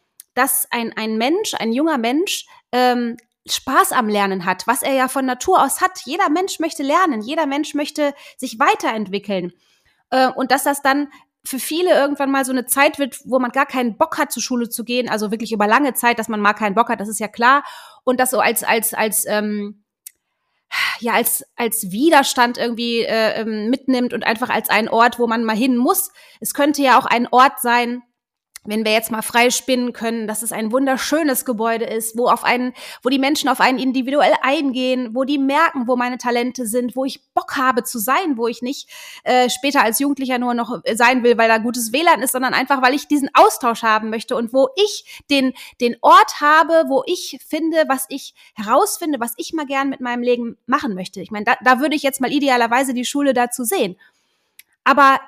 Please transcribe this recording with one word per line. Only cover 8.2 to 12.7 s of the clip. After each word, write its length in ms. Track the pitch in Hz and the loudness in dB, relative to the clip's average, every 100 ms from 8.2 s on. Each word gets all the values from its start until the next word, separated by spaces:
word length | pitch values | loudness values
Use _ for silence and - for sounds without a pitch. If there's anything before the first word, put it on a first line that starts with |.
| - - | -20 -12
sich 220 | 254 220 | -10 0
weiterentwickeln. 920 | 302 415 302 220 190 196 202 190 175 _ _ _ _ _ - | 2 2 0 -4 -4 -6 -4 -4 -4 _ _ _ _ _ -4
Äh, 180 | 262 262 | 0 2
und 240 | 254 262 | 0 0
dass 100 | 269 | 0
das 200 | 294 285 | 0 0
dann 260 | 269 285 285 - _ _ | 2 0 -2 -8 _ _
für 140 | - 262 | -10 -8
viele 340 | - 320 359 | -6 -2 2
irgendwann 380 | 285 285 285 277 | 4 2 0 -2
mal 140 | 277 | -2
so 80 | 262 | 0
eine 140 | 262 | -4
Zeit 320 | 247 | -2